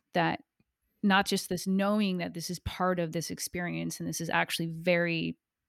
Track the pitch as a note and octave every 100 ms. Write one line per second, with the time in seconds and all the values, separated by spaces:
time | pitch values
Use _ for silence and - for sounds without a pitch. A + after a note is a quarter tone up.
0 | _ - E3 - _ _ _ _ _ _
1 | G#3 F#3+ G3 G3 - F3 F#3+ F#3+ G3 G#3+
2 | G3+ F3+ E3+ E3 E3 F3 - - F#3 F3+
3 | E3 E3 D#3+ E3+ - F#3 F3 E3 E3 -
4 | E3 D#3 E3 E3+ F3 - E3 D#3+ F3 F3
5 | F3 E3 E3 D#3+ _ _